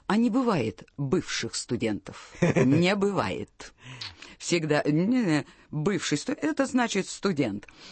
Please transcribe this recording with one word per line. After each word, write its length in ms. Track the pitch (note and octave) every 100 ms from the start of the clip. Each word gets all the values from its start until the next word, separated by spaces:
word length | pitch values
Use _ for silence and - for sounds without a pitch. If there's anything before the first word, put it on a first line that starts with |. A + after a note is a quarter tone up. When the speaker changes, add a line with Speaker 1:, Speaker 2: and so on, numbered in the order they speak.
| -
Speaker 1:
А 100 | G#3
не 120 | A#3+
бывает 540 | A3 A#3+ F3+ A2 - - -
бывших 560 | C#3 E3+ - - A2+
студентов. 800 | - - A#2+ G#2+ G#2 - - - -
Speaker 2:
<laughs> 160 | F3 E3
Speaker 1:
Не 380 | B2+ D3+ F3
бывает. 760 | G3+ G3+ F#3 A2 F2+ - - - - - B2+ - - - -
Всегда, 440 | - F3 D#3 D3 -
не, 180 | D3+
не, 420 | F#3 B3+ G#3 D3+ C3+ - -
бывший 460 | D3+ D3+ F3+ - D3
сту-, 160 | -
это 320 | - D4+ D4+
значит 420 | C4+ A#3 A#3 G3 F3+
студент. 600 | - G3+ D3+ B2+ G2+ - - -